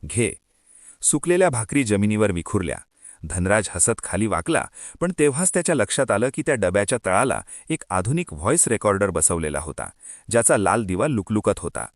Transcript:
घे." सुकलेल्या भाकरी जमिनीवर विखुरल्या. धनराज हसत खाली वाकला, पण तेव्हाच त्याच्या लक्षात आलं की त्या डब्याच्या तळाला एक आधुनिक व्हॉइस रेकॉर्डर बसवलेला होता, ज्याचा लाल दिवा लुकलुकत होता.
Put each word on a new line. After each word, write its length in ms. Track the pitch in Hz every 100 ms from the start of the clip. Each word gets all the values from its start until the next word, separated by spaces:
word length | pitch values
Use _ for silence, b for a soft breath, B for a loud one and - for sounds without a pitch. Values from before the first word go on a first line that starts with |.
| -
घे." 320 | - 110 - _ B B B B B
सुकलेल्या 480 | - 147 165 175 185
भाकरी 340 | 123 113 143
जमिनीवर 480 | 123 101 104 107 107
विखुरल्या. 460 | 87 80 104 87 50 - B B B 78
धनराज 380 | 82 90 107 104
हसत 340 | 87 - 117
खाली 240 | - 90 110
वाकला, 400 | 87 - 156 - B B B
पण 120 | 175 185
तेव्हाच 320 | 147 135 185
त्याच्या 220 | - 175 160
लक्षात 360 | 104 - 131
आलं 180 | 104 123
की 80 | - 151
त्या 100 | 135
डब्याच्या 420 | 92 95 101 127 -
तळाला 360 | 92 131 65 - B B
एक 140 | 160 -
आधुनिक 440 | 92 92 151 180
व्हॉइस 340 | 76 87 165 -
रेकॉर्डर 420 | 110 107 98 101
बसवलेला 500 | 85 - 87 80 73
होता, 300 | 76 67 50 _ B B B
ज्याचा 260 | 117 117 139
लाल 260 | 95 104
दिवा 240 | 104 92 143
लुकलुकत 520 | 127 95 107 104 98
होता. 260 | 82 - 55